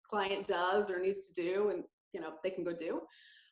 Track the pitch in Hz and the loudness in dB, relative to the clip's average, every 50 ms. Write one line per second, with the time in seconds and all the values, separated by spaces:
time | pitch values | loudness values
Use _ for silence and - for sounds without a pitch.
0 | _ - - 208 196 196 196 196 196 - 190 175 175 180 190 208 208 196 185 180 | _ -4 -2 0 0 2 0 0 0 0 2 2 4 4 4 4 2 2 0 0
1 | 185 190 196 190 - - - - 170 175 185 196 214 208 180 175 - - _ _ | 2 2 0 0 -2 -6 -4 -2 0 2 2 2 2 2 2 0 -4 -8 _ _
2 | _ _ - 190 165 156 156 - - 185 185 196 170 175 170 165 160 170 233 320 | _ _ -10 -8 -8 -8 -6 -4 -2 -2 -2 -2 -2 -2 -2 -2 -2 -4 -4 -4
3 | - - - - - - - - - - | -6 -8 -14 -20 -20 -20 -20 -20 -20 -6